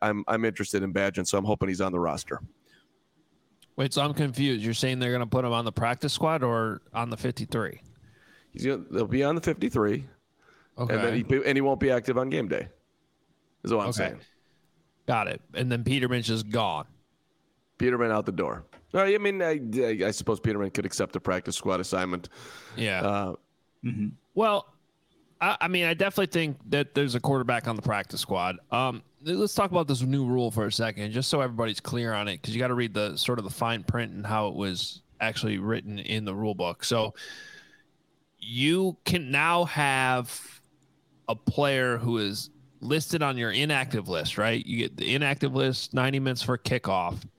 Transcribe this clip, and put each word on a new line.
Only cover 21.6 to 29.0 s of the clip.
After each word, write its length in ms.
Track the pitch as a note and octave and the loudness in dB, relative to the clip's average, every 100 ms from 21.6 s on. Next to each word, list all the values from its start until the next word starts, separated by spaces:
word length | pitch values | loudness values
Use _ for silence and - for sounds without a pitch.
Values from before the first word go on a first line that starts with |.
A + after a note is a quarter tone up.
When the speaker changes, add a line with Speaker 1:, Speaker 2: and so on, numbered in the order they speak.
| G2+ F#2 | 0 0
Speaker 1:
assignment. 480 | F#2+ F#2 F2+ F2+ - - - - - A2+ | 0 0 0 -4 -6 -18 -20 -18 -12 -4
Speaker 2:
Yeah. 240 | A2 F#2 | -2 0
Speaker 1:
Uh, 320 | G2 G2+ F#2+ - _ _ _ _ | 0 0 -2 -6 _ _ _ _
Speaker 3:
Mm-hmm. 240 | A#2+ G#2+ G#2 - _ | -6 -4 -4 -6 _
Speaker 2:
Well, 380 | - A3 - - _ _ _ _ _ _ - | 0 2 2 -4 _ _ _ _ _ _ -2
I, 160 | F3+ - | 0 2
I 60 | E3+ | 0
mean, 160 | F3+ | 2
I 100 | E3+ | 2
definitely 320 | E3 G3 G#3 F#3 | 2 2 2 0
think 320 | E3+ D#3 C3+ - | 2 0 -4 0
that 240 | C#3+ C#3+ | 0 2
there's 200 | C#3 C#3 | 2 2
a 60 | A#2+ | 2
quarterback 480 | C#3+ C3+ B2 A#2+ A#2+ | 2 2 2 0 0
on 80 | A2 | -2
the 60 | |
practice 380 | A#2 G#2 F#2+ - | 0 0 -2 -6
squad. 380 | - F#2 F2+ F2+ - | -2 0 0 -4 -2
Um, 320 | A#2+ C3 A#2 | 0 0 -2